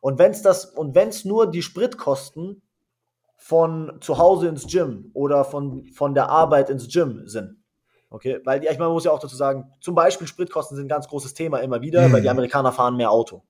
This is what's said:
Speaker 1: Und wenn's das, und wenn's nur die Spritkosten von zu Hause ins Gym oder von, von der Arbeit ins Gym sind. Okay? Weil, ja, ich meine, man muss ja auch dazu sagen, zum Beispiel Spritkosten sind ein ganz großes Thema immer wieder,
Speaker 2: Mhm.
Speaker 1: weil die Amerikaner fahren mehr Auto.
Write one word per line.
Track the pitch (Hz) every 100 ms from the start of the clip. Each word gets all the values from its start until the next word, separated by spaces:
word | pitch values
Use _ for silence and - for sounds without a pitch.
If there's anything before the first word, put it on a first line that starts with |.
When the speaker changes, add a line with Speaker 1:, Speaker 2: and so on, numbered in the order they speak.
Speaker 1:
Und | 135 131
wenn's | 269 277
das, | 196 180 -
und | - 151
wenn's | 135 214 214
nur | 190 214 220
die | 170
Spritkosten | 165 - 240 247 - 135 - - 180 202 _ _ _ _ _ _ _ _
von | - 165 165 160 156 -
zu | - 135
Hause | 170 190 170
ins | 151 -
Gym | 180 156 107 -
oder | - 139 143
von, | 139 143 143 131 -
von | - 143
der | 139 127
Arbeit | 156 160 143 139
ins | 135 117
Gym | 170 156 113 -
sind. | 107 98 - _ _ _ _ _
Okay? | 110 131 127
Weil, | - 135
ja, | 151
ich | 143
meine, | 170
man |
muss | 165
ja | 165
auch | 151
dazu | 147 127
sagen, | 139 135 131 _
zum | -
Beispiel | 175 170 180 160
Spritkosten | - 180 160 143 139
sind | 139
ein |
ganz | 147 139
großes | 143 131
Thema | - 165 139
immer | 131 120
wieder, | 139 165 131
Speaker 2:
Mhm. |
Speaker 1:
weil | 123
die | 107
Amerikaner | 127 123 139 131
fahren | 123 123 123
mehr | 113
Auto. | 110 117 90 _